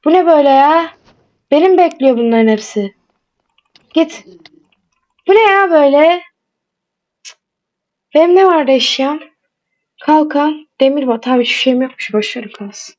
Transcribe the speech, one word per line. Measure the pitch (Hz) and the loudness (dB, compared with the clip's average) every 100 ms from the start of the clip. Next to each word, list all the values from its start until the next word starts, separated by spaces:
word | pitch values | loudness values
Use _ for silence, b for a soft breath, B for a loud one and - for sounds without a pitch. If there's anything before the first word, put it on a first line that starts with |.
Bu | 294 | 2
ne | 359 339 | 0 2
böyle | 311 285 | 2 4
ya? | 269 285 320 330 _ _ _ _ _ _ | 2 2 0 -4 _ _ _ _ _ _
Beni | 285 370 | 0 2
mi | 370 | 2
bekliyor | 339 - 269 233 | 0 0 0 0
bunların | 233 226 220 | 0 2 0
hepsi? | 220 - 220 196 _ _ _ _ _ _ _ _ _ _ | -2 -4 -8 -8 _ _ _ _ _ _ _ _ _ _
Git. | 320 320 - - 175 - _ _ _ _ _ _ _ - | -4 -4 -6 -20 -20 -20 _ _ _ _ _ _ _ 0
Bu | |
ne | 403 427 | 2 2
ya | 392 381 | 0 2
böyle? | 320 285 285 320 349 - _ _ _ _ _ _ _ _ _ - _ _ _ _ _ _ _ _ | 2 2 2 2 0 -8 _ _ _ _ _ _ _ _ _ -20 _ _ _ _ _ _ _ _
Benim | 294 339 359 | 0 2 2
ne | 381 | 2
vardı | 330 269 | 0 0
eşyam? | 269 220 - 269 302 - _ _ _ _ _ _ _ | 0 -2 -4 -6 -6 -12 _ _ _ _ _ _ _
Kalkan, | - 208 302 285 302 302 _ _ | 0 0 0 -2 -4 -6 _ _
demir | 269 294 | -2 0
ba-, | 262 226 | -4 -4
tamam | 247 254 | -2 -2
hiçbir | 240 | -2
şeyim | - 262 254 | -2 -2 -2
yokmuş. | 262 - - | -4 -10 -8
Boş | 208 214 247 | -6 -6 -12
verin | 208 | -16
kalsın. | - 202 - - | -18 -20 -18 -20